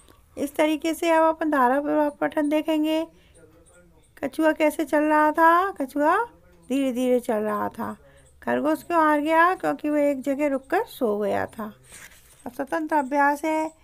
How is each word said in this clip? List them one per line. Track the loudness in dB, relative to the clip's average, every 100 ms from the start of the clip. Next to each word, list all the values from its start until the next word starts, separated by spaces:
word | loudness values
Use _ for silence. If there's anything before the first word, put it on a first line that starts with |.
| _ -20 _ -8
इस | -6 -2
तरीके | 0 0 -2
से | -2 2
अब | 4
अपन | 2 0 -2
धारा | 2 2 2
प्रवाह | 0 0 0
पठन | -2 -4 -2 0
देखेंगे। | 0 0 -2 0 -2 -4 -10 _ -20 -20 -20 -20 -20 -20 _ _ -10
कछुआ | -8 0 0
कैसे | 2 0 0 -2
चल | 0
रहा | 2 2 2
था? | 4 4 4 2
कछुआ | -4 -6 0 2 2 -2 -10 _ -20 -6
धीरे | -2 -2
धीरे | -2 0 0
चल | 0
रहा | -4 -2 -4 -4
था। | -6 -10 -12 -18 -20 -20 _
खरगोश | -4 -2 0 -2
क्यों | -2 2
हार | 2 2
गया? | 2 4 4 2
क्योंकि | -2 -4 -2
वह | 0
एक | 0 0
जगह | -4 -2 -2
रुककर | -2 -2 -2
सो | -2 -4 -2 -2
गया | -2 -2 -4
था। | -8 -14 -14 _ -20 -20 -20 -20 -20 -14
अब |
स्वतंत्र | -10 -6 -6 -2 -2
अभ्यास | 0 2 2 2 -2
है, | -2 -4 -8